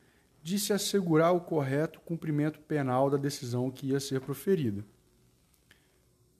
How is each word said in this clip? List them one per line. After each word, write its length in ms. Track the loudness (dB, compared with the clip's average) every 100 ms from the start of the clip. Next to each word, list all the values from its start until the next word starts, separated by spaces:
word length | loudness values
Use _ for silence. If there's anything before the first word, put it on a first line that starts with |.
| _ _ _ _
de 160 | -6 -4
se 160 | 0
assegurar 600 | -2 0 0 4 4 6
o 60 | 4
correto 600 | 0 -2 0 0 -2 -6
cumprimento 580 | -8 -6 -2 0 0 -2
penal 500 | -4 -2 0 2 4
da 60 | 2
decisão 560 | 0 -4 -4 -2 -2
que 160 | -4 -2
ia 100 | -2
ser 220 | -2 -4
proferida. 640 | -4 -6 0 0 0 -2 -8 _ _ _ _ _ _ _ _ -20 _ _ _ _ _ _